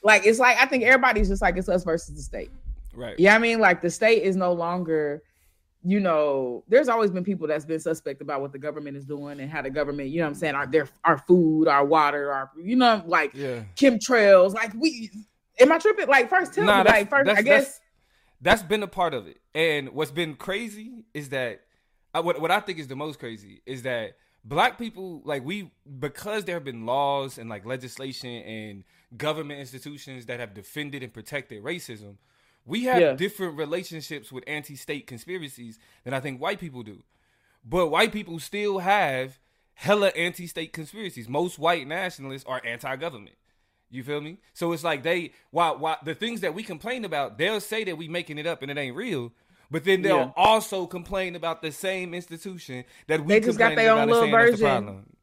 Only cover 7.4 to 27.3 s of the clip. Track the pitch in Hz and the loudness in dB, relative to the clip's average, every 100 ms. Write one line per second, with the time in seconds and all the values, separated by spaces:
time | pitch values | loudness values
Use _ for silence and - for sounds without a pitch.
7.4 | 156 147 147 160 160 160 - 135 147 139 | -4 -6 -4 -6 -4 -6 -6 -12 -8 -6
8.4 | 139 139 151 147 143 139 139 147 143 143 | -8 -8 -10 -10 -12 -12 -10 -12 -10 -12
9.4 | 135 156 135 139 143 143 135 160 160 143 | -10 -8 -6 -4 -4 -4 -6 -2 -4 -2
10.4 | 160 139 139 151 143 _ 165 147 - 180 | -4 -2 0 0 0 _ 2 2 6 6
11.4 | 160 156 160 143 143 160 147 143 143 139 | 6 4 4 6 6 4 4 2 -2 -4
12.4 | 135 160 180 254 247 220 170 175 147 131 | -6 -10 -2 4 4 4 2 0 0 -4
13.4 | 139 120 107 - 277 233 - 247 202 196 | -6 -6 -10 4 4 4 2 6 10 10
14.4 | 190 214 220 220 320 240 220 208 214 _ | 8 2 -6 -2 -2 -2 -12 -14 -20 _
15.4 | _ - 262 330 415 415 403 277 233 370 | _ 6 8 8 4 0 4 4 4 0
16.4 | 359 - 415 202 - 220 208 285 185 208 | 0 0 4 6 6 6 4 2 4 2
17.4 | 220 285 269 - _ _ _ _ _ _ | 6 4 4 -8 _ _ _ _ _ _
18.4 | 131 220 170 208 202 190 175 131 92 - | 2 2 2 -4 -4 -2 -2 -2 -10 -20
19.4 | _ 151 165 151 135 139 151 139 165 139 | _ -2 0 0 -4 -6 -6 -4 -6 -8
20.4 | - 196 233 208 220 240 - 151 143 131 | -8 -8 -8 -14 -18 -20 -16 -14 -8 -6
21.4 | 123 101 _ _ _ _ _ 165 170 147 | -6 -10 _ _ _ _ _ -4 -2 -2
22.4 | 160 196 202 170 135 131 151 139 123 113 | 0 0 -2 -12 -10 -10 -10 -10 -14 -14
23.4 | 101 101 - 131 127 120 107 _ _ _ | -20 -20 -14 -8 -6 -6 -6 _ _ _
24.4 | 113 143 240 - 233 185 190 160 - 143 | -6 0 0 0 -12 -12 -14 -14 -6 -6
25.4 | 127 202 180 _ _ 135 143 - 208 214 | -6 -10 -10 _ _ -10 -10 -10 -8 -6
26.4 | 180 175 139 117 113 131 139 139 135 | -6 -8 -8 -10 -4 -2 0 -2 -4